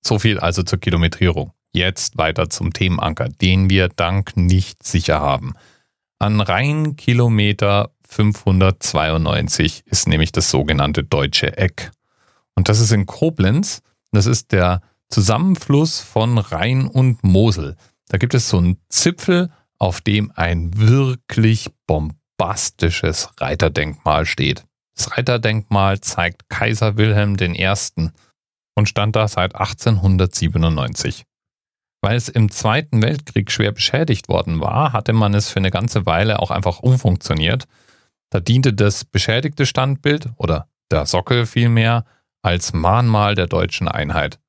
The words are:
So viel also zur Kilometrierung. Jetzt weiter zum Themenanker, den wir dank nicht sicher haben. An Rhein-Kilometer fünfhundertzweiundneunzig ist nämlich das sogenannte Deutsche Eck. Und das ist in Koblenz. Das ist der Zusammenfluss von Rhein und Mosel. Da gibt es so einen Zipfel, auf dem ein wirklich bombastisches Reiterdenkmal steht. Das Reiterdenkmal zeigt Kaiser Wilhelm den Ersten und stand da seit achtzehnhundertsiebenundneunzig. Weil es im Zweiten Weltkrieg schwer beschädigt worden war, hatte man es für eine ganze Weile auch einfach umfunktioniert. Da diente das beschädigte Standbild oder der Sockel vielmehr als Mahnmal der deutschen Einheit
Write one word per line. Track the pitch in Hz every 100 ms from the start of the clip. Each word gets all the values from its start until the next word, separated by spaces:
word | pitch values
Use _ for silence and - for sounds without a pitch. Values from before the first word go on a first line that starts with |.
So | - 110
viel | 113 101
also | 85 87
zur | 87 -
Kilometrierung. | - 85 85 - 90 80 71 _ _
Jetzt | 87 90 95 - -
weiter | 80 82 82
zum | - 87
Themenanker, | - 92 85 80 78 69
den | - 92 92 95
wir | 95 90
dank | - 85 98 98 -
nicht | 90 92 92 -
sicher | - 87 80 76
haben. | 73 67 65 - _ _ _ _ _ _
An | 104 107
Rhein-Kilometer | 98 92 139 151 151 147 - 120 120 107 104 101 101 101 110 _ _
fünfhundertzweiundneunzig | - 104 101 - 92 95 95 - 76 78 80 78 73 73 - 78 - _
ist | - -
nämlich | 78 80
das | - -
sogenannte | 65 73 69 71 73
Deutsche | 69 73 69 - 71 -
Eck. | 92 - - _ _ _ _ _ _ -
Und | 95
das | 110
ist | 110
in | 110 95
Koblenz. | - 160 160 95 135 208 - _ _ _
Das | 107 98
ist | 120 -
der | 98 90 90 _ _ _
Zusammenfluss | - 95 110 185 180 - 143 160 -
von | - - 113 120
Rhein | 98 80 107 131 131
und | 131 131 113 95
Mosel. | 92 113 87 71 80 _ _ _
Da | 95
gibt | 123 127
es | -
so | 92
einen | 87 92 _
Zipfel, | - - 180 - 175 180 _ _ _
auf | 92 87
dem | - 104 104
ein | - 85 85 85 98
wirklich | 110 131 135 127 - - 107 110 - _ -
bombastisches | 78 76 - _ - 85 104 - _ 85 85 85 78 - -
Reiterdenkmal | 65 76 82 73 76 71 78 76 78
steht. | - 71 67 _ _ _ -
Das | - -
Reiterdenkmal | 127 120 113 107 101 101 98 98
zeigt | - - 85 85 -
Kaiser | - 113 113 110 104
Wilhelm | 110 104 104 98
den | 90
Ersten | 85 95 101 - - 80 _ _ _ _ _ _ -
und | 104
stand | - 107 110
da | 107
seit | - 92 -
achtzehnhundertsiebenundneunzig. | 95 - - 104 92 92 92 - 82 - 82 78 64 - 65 - - _ _ _ _ _ _ _
Weil | 101 120
es | -
im | 117 107
Zweiten | - 107 123 - 110
Weltkrieg | 110 147 - - 104
schwer | - 104
beschädigt | 104 - 135 160 120 -
worden | 85 85 82
war, | 76 123 147
hatte | 113 -
man | 113 104
es | 101 -
für | -
eine | 95
ganze | 90 110 107 85
Weile | 82 107 107
auch | -
einfach | - 90 87
umfunktioniert. | 127 127 98 92 - 80 80 123 - _ _ _ _ _ _
Da | -
diente | 87 123 135
das | 104 104 -
beschädigte | - - - 113 151 151 135
Standbild | - 135 135 147 147 131 113
oder | - 78 - _ _
der | 78 76
Sockel | 90 - 120 113
vielmehr | - 117 117 113 117 - _ _ _
als | 92 87 -
Mahnmal | 82 85 113 120 107 104 98
der | 87
deutschen | 87 90 - 85
Einheit | - 73 85 73 -